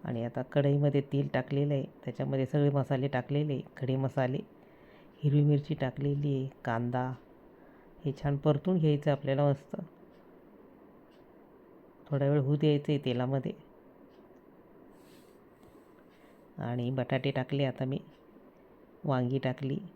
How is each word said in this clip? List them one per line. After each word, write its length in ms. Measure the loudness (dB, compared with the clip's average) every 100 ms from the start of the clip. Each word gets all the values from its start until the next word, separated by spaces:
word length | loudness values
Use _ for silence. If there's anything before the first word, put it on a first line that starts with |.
आणि 220 | -6 -4 -4
आता 160 | -6
कढईमध्ये 600 | -2 2 4 4 4 2
तेल 260 | 0 -2 0
टाकलेलं 460 | -2 -2 -2 0
आहे, 100 | 0 -4 -10 -10
त्याच्यामध्ये 400 | -6 -2 -2 0
सगळे 240 | 2 2
मसाले 380 | 2 0 0 0
टाकलेले, 540 | -2 -2 -2 0 -4 -6 -6
खडे 180 | -2 0
मसाले, 440 | 0 0 0 -2 -8 -20 -20 -20 -20 -20 -20 -2
हिरवी 200 | 2 4
मिरची 300 | 4 4 0
टाकलेली 640 | -4 -4 -2 -2 0 0 -2
आहे, 120 | -4 -6 -4
कांदा. 480 | -2 0 -2 -4 -6 -14 -20 -20 -20 -20 -20 -20 -8 -6
हे 60 | -4
छान 140 | -2 0
परतून 400 | 2 2 0 2
घ्यायचं 340 | 2 2 0
आपल्याला 380 | 0 0 2 2
मस्त, 260 | 2 -4 -14 -14 -18 -20 -20 -20 -20 -20 -20 -20 -20 -20 -20 -20 -20 -20 -20 -20 -20 -20 -20 -20 -20 -4
थोडा 160 | 0 4
वेळ 100 | 4
होऊ 160 | 4 4
द्यायचं 360 | 4 4 2
आहे 140 | 0 0
तेलामध्ये. 460 | 0 0 -2 -4 -10 -16 -20 -20 -20 -20 -20 -20 -20 -20 -20 -20 -20 -20 -20 -20 -20 -20 -20 -20 -20 -20 -20 -20 -20 -20 -20 -20 -20 -20 -8
आणि 340 | -4 -2 -2
बटाटे 400 | -2 -2 -2 -2
टाकले 340 | -2 -2 -2 -2
आता 200 | -2 -4
मी, 140 | -6 -8 -20 -20 -20 -20 -20 -20 -20 -20 -10 -2
वांगी 340 | 0 0 0
टाकली 380 | -2 -4 -4 -6 -8